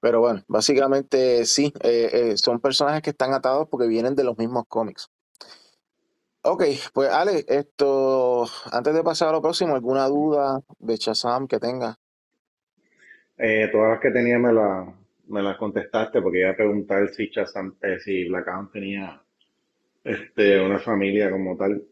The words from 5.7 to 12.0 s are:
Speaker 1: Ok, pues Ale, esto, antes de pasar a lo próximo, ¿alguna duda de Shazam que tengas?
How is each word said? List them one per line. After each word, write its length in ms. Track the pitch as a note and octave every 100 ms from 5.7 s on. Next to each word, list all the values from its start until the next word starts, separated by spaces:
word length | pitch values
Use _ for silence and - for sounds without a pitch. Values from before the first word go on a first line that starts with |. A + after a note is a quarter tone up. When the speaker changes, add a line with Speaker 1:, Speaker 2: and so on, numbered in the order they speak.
| _ _ _ _ _ _ _ -
Speaker 1:
Ok, 160 | F#3+ E3 C3 -
pues 160 | - C#3
Ale, 340 | - F#3+ F3 -
esto, 960 | C#3 C#3+ - C#3+ C3+ C3+ C3 B2 B2 A2+ - B2
antes 220 | B2 B2
de 100 | D#3+
pasar 280 | E3 D#3+ D#3+
a 20 |
lo 80 | D#3
próximo, 340 | D3+ E3+ E3+
¿alguna 320 | C#3 A#2+ C3+ C3+
duda 520 | C#3+ D3+ D3 C#3 C3+ - -
de 180 | A2+ A2+
Shazam 520 | - A2 B2 B2 C3+
que 100 | A2+
tengas? 380 | A#2 B2+ A#2 A2+